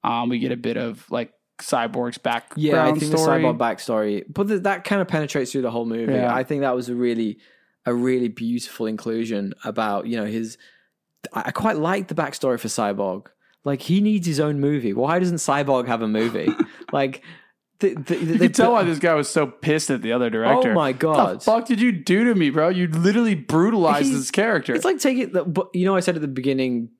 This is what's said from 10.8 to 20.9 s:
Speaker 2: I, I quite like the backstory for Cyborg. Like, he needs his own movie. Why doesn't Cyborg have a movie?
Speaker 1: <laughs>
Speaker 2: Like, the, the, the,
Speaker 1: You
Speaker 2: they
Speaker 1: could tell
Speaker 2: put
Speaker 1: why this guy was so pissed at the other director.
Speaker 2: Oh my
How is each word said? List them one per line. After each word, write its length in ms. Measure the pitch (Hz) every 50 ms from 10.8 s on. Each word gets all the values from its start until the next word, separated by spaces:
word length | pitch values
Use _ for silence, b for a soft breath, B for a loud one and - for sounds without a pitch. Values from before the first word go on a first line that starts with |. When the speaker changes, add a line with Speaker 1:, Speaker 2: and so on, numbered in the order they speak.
| b b b b _ _ _ _ _ - -
Speaker 2:
I, 120 | - -
I 40 | - -
quite 240 | - 214 220 208
like 320 | 156 151 165 185 208 196 -
the 60 | 165
backstory 440 | 156 156 139 - - - 135 123 113
for 100 | - 113
Cyborg. 580 | - - 110 101 101 98 101 95 92 95 - - _ _ _ _ _ _ _
Like, 160 | 143 143 131 -
he 180 | - 170 196
needs 260 | 208 214 214 208 170
his 140 | 170 156 139
own 200 | 151 151 147 143
movie. 320 | 139 143 151 143 120 113 98
Why 260 | 113 123 143 165 180
doesn't 180 | 185 180 175 160
Cyborg 480 | - - 139 143 143 135 135 127 123
have 160 | 123 120 113 113
a 60 | 107
movie? 400 | 107 110 113 117 113 - 78 - -
Speaker 1:
<laughs> 60 | - - B B B B B -
Speaker 2:
Like, 300 | 143 139 135 135 - B B B B B B B B _ _ _ _
the, 140 | - 196 -
the, 80 | 160 139
the, 140 | - 170 -
Speaker 1:
You 80 | -
Speaker 2:
they 120 | 160 165 220 185
Speaker 1:
could 80 | 240 -
tell 120 | - 226 233
Speaker 2:
put 40 | 240
Speaker 1:
why 80 | 226 196
this 160 | 175 165 147
guy 140 | 147 170 165
was 140 | 151 143 -
so 200 | - 165 151 135
pissed 420 | 135 - - 165 151 151 147 -
at 100 | 139 123
the 120 | 98 110 117
other 180 | 123 123 117
director. 400 | 107 110 113 117 - - - 247
Speaker 2:
Oh 40 | 214
my 180 | 175 156 135